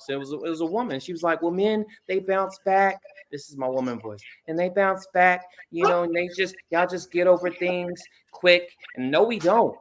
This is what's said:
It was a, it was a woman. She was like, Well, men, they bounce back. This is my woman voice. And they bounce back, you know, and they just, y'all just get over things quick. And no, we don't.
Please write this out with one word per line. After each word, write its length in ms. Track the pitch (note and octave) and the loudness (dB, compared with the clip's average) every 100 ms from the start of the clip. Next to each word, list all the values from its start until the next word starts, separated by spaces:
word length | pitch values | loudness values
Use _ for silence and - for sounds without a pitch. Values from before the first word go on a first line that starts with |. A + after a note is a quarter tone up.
| - | -8
It 60 | |
was 160 | C#3 C#3 | -8 -8
a, 40 | |
it 140 | D3 E3 | -8 -6
was 120 | D#3+ | -4
a 40 | |
woman. 340 | E3 G3 B3 C3+ | -4 -2 -4 -6
She 120 | - | -8
was 120 | E3+ | -4
like, 180 | E3+ D#3+ | -2 0
Well, 100 | E3 | -2
men, 340 | F3+ G#3 G#3+ G#3+ - - | 0 0 0 -4 -12 -6
they 120 | F#3+ | -6
bounce 400 | F#3+ F#3+ F#3+ F#3 | 0 0 0 -4
back. 360 | - F#3+ G3 F#3+ - - - | 0 2 2 0 -12 -20 -16
This 180 | D3 - | -14 -14
is 80 | C#3 | -6
my 100 | C3 | -4
woman 320 | C3 B2+ A#2 | -2 -4 -6
voice. 220 | A2 G#2 - - - | -10 -14 -18 -20 -8
And 120 | D#3+ | -4
they 100 | F3+ | -2
bounce 380 | F#3 F#3+ F#3+ - | 0 0 0 -4
back, 320 | F#3 F3+ F3+ - - - | 4 4 4 -6 -20 -12
you 120 | E3 | 0
know, 200 | F#3+ F3 | 2 2
and 100 | F3 | 0
they 140 | E3+ F3+ | -2 -4
just, 200 | F3 F#3 - _ | -4 -6 -6 _
y'all 180 | E3 F3+ | 0 0
just 240 | F3+ D3+ | -2 -6
get 160 | F3 F3+ | 0 4
over 220 | F3 F3 | 4 2
things 520 | F3 F3+ F3+ F3+ F3+ - _ _ | -4 -4 -4 -6 -10 -14 _ _
quick. 380 | - F3+ F3 F3 _ - | 0 4 4 4 _ -20
And 140 | - B2+ | -6 0
no, 140 | D3+ | 2
we 160 | A3 A3+ | 2 2
don't. 380 | E3 G#3+ F#3 - | 2 4 2 -2